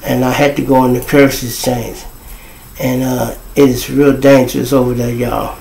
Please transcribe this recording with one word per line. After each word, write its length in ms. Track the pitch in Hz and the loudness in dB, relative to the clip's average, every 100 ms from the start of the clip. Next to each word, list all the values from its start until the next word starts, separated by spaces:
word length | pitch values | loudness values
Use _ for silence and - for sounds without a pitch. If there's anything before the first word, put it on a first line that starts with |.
and 200 | - 123 | -2 -2
I 60 | 127 | 0
had 240 | 131 143 | 0 0
to 80 | 143 | 0
go 220 | 127 131 | 2 2
in 100 | 127 | 4
the 60 | 123 | 0
currency 480 | - 147 139 - 120 | 2 4 4 2 -8
exchange. 480 | 117 - 120 113 - - - - - - - - - | -6 -4 -4 -6 -12 -18 -20 -20 -20 -20 -20 -20 -6
And, 240 | 131 127 | -4 -2
uh, 300 | 131 127 113 - - - | -2 -2 -4 -8 -8 2
it 120 | 139 | 2
is 220 | 123 - | 2 -4
real 220 | 135 143 | 2 2
dangerous 600 | 131 139 135 123 139 120 | 4 4 4 4 -2 -2
over 220 | 135 123 | 0 0
there, 160 | 123 120 | -2 -4
y'all. 460 | 120 120 110 107 - | -4 -4 -4 -6 -10